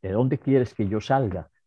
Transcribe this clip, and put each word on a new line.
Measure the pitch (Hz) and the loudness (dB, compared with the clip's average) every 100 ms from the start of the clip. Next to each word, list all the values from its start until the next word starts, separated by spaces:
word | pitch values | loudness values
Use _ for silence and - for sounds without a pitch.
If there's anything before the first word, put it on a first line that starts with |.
¿De | 95 | -4
dónde | 101 127 147 | 0 0 0
quieres | - 135 123 | 2 2 2
que | - 101 | -2 -2
yo | 107 | -2
salga?", | - 135 117 90 78 _ | 0 0 0 -4 -10 _